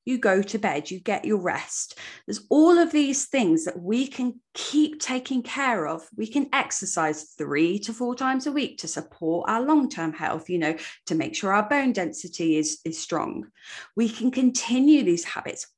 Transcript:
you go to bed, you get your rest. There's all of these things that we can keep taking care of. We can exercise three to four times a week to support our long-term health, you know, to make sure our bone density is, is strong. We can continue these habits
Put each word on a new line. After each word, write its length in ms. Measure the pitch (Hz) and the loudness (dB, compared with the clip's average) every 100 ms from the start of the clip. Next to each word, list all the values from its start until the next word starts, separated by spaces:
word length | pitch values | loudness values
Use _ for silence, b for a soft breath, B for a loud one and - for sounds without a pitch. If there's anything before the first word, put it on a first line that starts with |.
you 140 | - 247 | -6 0
go 240 | 226 190 | 2 2
to 160 | 202 214 | 2 -2
bed, 320 | 208 147 151 | -2 -4 -6
you 100 | 190 | -8
get 240 | 196 196 | -4 -4
your 140 | - 208 | 0 0
rest. 600 | 175 - - - - - B B B | 0 -4 -6 -10 -10 -12 B B B
There's 200 | 208 - | -8 2
all 260 | 285 320 349 | 6 8 8
of 160 | 330 | 6
these 320 | 302 277 269 | 4 2 0
things 400 | - 269 196 160 | -2 2 4 2
that 160 | 160 180 | 0 -6
we 260 | 175 233 277 | -2 -2 -2
can 320 | - 247 240 _ | -4 -6 -6 _
keep 480 | - - 294 302 - | -12 -2 2 2 0
taking 420 | - 254 254 262 | -4 -4 -2 -4
care 460 | 233 269 269 214 151 | -4 -2 0 0 -2
of. 180 | 160 - | -6 -10
We 120 | - 220 | -8 -4
can 240 | 285 277 | -2 0
exercise 760 | 269 - - - - 160 151 - - | 0 -2 -4 -4 0 0 -2 -8 -10
three 400 | 143 143 165 202 | -2 2 2 0
to 140 | 202 | -6
four 200 | 233 240 | -6 -4
times 320 | 247 262 262 294 | -2 -2 -2 -2
a 60 | |
week 240 | 285 262 - | -2 -4 -6
to 80 | 160 | -10
support 600 | - 156 - 160 170 - | -8 -10 -6 -2 -2 0
our 140 | 226 | 0
long-term 500 | 262 302 247 - 165 | 2 2 2 -2 -6
health, 380 | 156 160 160 - | -4 -4 -4 -4
you 80 | 180 | -2
know, 180 | 156 160 B B - | 0 -2 B B -4
to 80 | |
make 200 | 160 156 | -2 -2
sure 200 | - 196 | -4 0
our 120 | 202 208 | 2 2
bone 260 | 285 262 | 2 2
density 680 | 208 165 - 180 - 165 156 | 0 -2 -6 -12 -4 0 2
is, 220 | 156 - | 0 -4
is 140 | 165 160 | -8 -8
strong. 480 | - 165 - - - B B B B - | -4 -4 -4 -8 -12 B B B B -2
We 140 | 226 | 0
can 200 | 226 254 | 0 -2
continue 720 | 254 254 247 - 247 285 294 | 2 2 2 0 4 8 8
these 200 | 196 170 | 6 2
habits 420 | - - - - - | 0 -8 -8 -10 -12